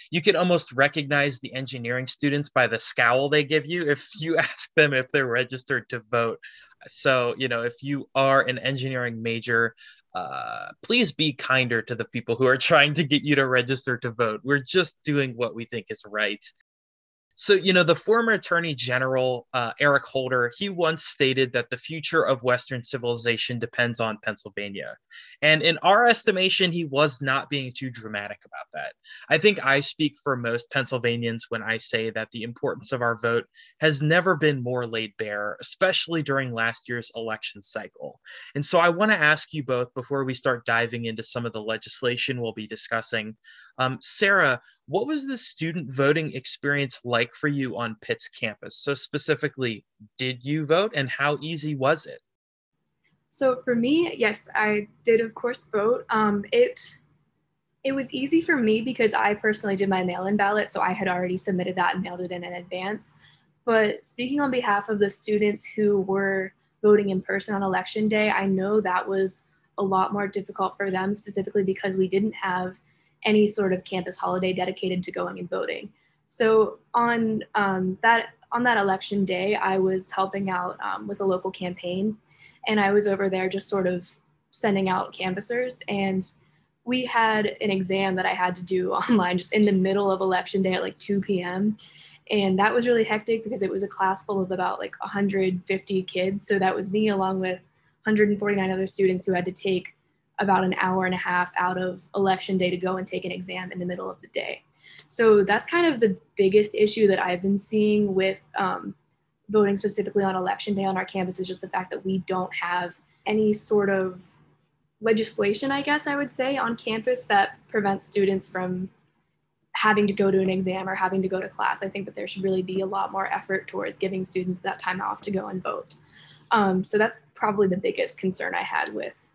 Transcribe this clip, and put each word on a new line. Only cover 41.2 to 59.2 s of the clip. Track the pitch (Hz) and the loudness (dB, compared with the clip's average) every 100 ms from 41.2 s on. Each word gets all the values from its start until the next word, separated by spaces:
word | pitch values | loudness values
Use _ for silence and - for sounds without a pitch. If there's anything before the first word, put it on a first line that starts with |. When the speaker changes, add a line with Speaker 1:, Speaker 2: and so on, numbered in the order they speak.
Speaker 1:
some | - 123 117 | -6 -6 -6
of | |
the | 110 | -6
legislation | 107 110 - - 123 120 - 123 | -6 -6 -6 -4 -2 -2 -2 -4
we'll | 113 | -6
be | 110 107 | -6 -10
discussing, | 110 - 113 - 110 107 110 - - - - | -8 -4 -4 -4 -6 -6 -12 -20 -20 -12 -4
um, | 131 131 | -2 -2
Sarah, | - - 202 196 147 123 - _ - | -4 2 4 4 4 0 -6 _ -4
what | 180 269 | -4 -2
was | 302 269 | -4 -4
the | 254 | -6
student | - - 156 170 131 | -6 -6 -6 -6 -6
voting | 131 139 156 156 | 0 2 2 -2
experience | 131 - - 143 143 135 - | -6 -8 -4 -2 -2 -2 -6
like | 123 117 120 | -2 0 0
for | - 151 | -2 -2
you | 139 131 104 | 0 -2 -4
on | 117 107 | -6 -6
Pitt's | - 113 - | -6 -6 -6
campus? | - 113 104 - - | -8 -8 -8 -12 -8
So | 143 | -4
specifically, | 139 - 151 - 143 151 135 123 101 - _ 104 - | -4 -4 -4 -2 -2 -4 -4 -4 -4 -12 _ -16 -6
did | 127 127 | -6 -6
you | 131 156 147 | -4 -2 2
vote | 165 220 | 2 2
and | 147 131 | -2 -4
how | - 143 147 | -2 -2 -2
easy | 156 160 156 | -4 -6 -4
was | 139 135 165 | 0 0 0
it? | - 64 _ _ _ _ _ _ _ _ _ _ _ | -4 -14 _ _ _ _ _ _ _ _ _ _ _
Speaker 2:
So | - 262 254 | 0 0 0
for | - | 0
me, | 240 240 320 349 | 0 2 2 2
yes, | - 220 214 - | 0 0 -2 -4
I | - 214 208 208 _ 233 | 0 2 0 -4 _ 2
did, | 226 | 2
of | 226 | 2
course, | - 240 254 | -4 -6 -6
vote. | - 208 214 254 - | -4 0 2 0 0
Um, | 220 214 202 202 | 2 2 0 2
it, | 240 247 - - - _ _ _ _ _ _ _ _ | 4 4 0 -14 -16 _ _ _ _ _ _ _ _
it | 269 | -4
was | 269 247 | -4 -4
easy | 254 277 330 | -6 0 2
for | 330 294 | 4 2
me | 214 220 | 4 2
because | 240 240 220 | 0 0 2
I | - | 2